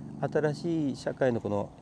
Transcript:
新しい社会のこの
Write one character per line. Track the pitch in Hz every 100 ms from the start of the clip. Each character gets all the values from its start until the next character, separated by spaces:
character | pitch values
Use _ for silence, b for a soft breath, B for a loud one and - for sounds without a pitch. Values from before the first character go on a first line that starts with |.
| B -
新 | 143 160 151
し | 143 170 165 143
い | 120
社 | 151
会 | 147 131
の | 113
こ | 104
の | 101 - -